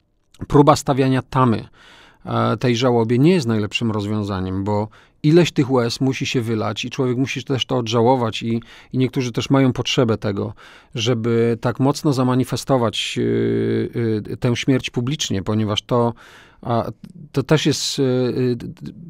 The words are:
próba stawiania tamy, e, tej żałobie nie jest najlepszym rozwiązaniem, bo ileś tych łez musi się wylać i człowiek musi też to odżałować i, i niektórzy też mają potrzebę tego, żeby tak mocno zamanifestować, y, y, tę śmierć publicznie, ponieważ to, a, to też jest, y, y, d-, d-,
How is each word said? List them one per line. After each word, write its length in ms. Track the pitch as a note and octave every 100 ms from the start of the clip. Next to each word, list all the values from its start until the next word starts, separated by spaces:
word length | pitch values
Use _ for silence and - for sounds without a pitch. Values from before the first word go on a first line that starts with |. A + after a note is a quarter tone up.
| _ _ _ - -
próba 280 | D3 D3 C#3
stawiania 460 | - C3 C3 C3
tamy, 460 | - C3+ B2+ G#2+ - - - - - _ -
e, 320 | A#2 A#2 A#2
tej 180 | B2+ A#2
żałobie 440 | B2+ A#2+ A2+ A#2+
nie 120 | D3+
jest 160 | F#3 A#2
najlepszym 440 | A2 G#2 - A#2
rozwiązaniem, 720 | G#2+ G2+ G#2+ G2+ F#2+ F#2 F#2+
bo 240 | G2 G#2 G#2+ - _ _
ileś 280 | D3+ E3 E3
tych 200 | - B2+
łez 300 | C3 A#2 -
musi 240 | C3+ C3 C3
się 160 | C3
wylać 440 | A2+ A2 G#2 G#2+ B2
i 40 |
człowiek 280 | - B2+ B2
musi 260 | C3 C3+
też 220 | - C3 -
to 120 | B2+
odżałować 680 | A2+ A#2+ A#2 C3 A#2 -
i, 180 | A#2 A2+ - - -
i 40 | B2+
niektórzy 340 | B2+ C#3 B2
też 180 | A2+ A#2
mają 240 | C#3 C3+
potrzebę 440 | B2 A#2 - A#2+ G#2+
tego, 360 | A2 G2 G#2 G#2 - - _ -
żeby 640 | A2 A#2+ A#2 A#2 A#2 A#2
tak 180 | B2+ A2+
mocno 340 | C3 C#3+ D#3+
zamanifestować, 1040 | B2+ B2+ B2+ B2+ C3 - C3+ A#2 - - -
y, 1040 | A#2 A2+ A2+ A2+ A2+ A2+ A2 B2+ A#2 G#2+ -
y, 60 | -
tę 180 | B2 A#2
śmierć 340 | - B2+ -
publicznie, 540 | - A#2+ D#3 - F#2+
ponieważ 380 | F#2 G#2+ G#2+ G#2
to, 320 | - B2 A#2 A2+ - - - _
a, 240 | - A#2 - - - - -
to 120 | -
też 220 | B2 D#3 D#3+
jest, 340 | C3 - -
y, 40 |
y, 520 | C3+ B2+ B2 A#2+ B2+ A#2+
d-, 120 | -
d-, 240 | - C#2+ - -